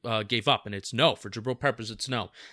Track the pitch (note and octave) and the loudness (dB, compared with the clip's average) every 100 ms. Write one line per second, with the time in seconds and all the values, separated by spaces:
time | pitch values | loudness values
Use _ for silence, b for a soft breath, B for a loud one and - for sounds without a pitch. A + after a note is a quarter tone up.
0 | A#2+ A2 G#2 A#2 C#3+ B2 G#2 G2+ - A#2+ | -2 -2 0 2 4 2 0 -8 -4 4
1 | D#3 G#2 G#2 A2+ A#2 B2 C#3+ A2+ A2 G#2+ | 4 4 -4 -6 -4 0 0 0 -6 -8
2 | - B2 F#2+ B B | -4 -4 -4 B B